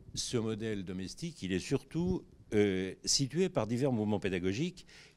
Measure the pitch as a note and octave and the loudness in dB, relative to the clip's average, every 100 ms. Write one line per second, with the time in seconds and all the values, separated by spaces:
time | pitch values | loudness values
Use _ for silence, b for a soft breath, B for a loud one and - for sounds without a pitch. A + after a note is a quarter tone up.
0 | - - - B2 A2 A2 A2 G#2 F2+ F#2 | -12 -8 -2 0 0 -2 -2 -4 -4 -6
1 | F2+ - E3+ - F#2 F#2 - C3+ - D#3+ | -6 -8 -10 -6 0 0 2 -2 -2 -2
2 | F3+ F3+ - - - G#2+ G#2 F#2 F#2+ - | 0 -2 -4 -18 -2 4 4 2 -2 -4
3 | - - C3+ D#3+ F#3 D3 A2 A#2+ C#3 A#2 | 0 2 2 2 2 2 0 2 2 2
4 | G#2 G#2 G2 F#2 F#2 G2+ F3 - - b | 2 2 0 0 0 0 -2 -4 -16 b
5 | b | b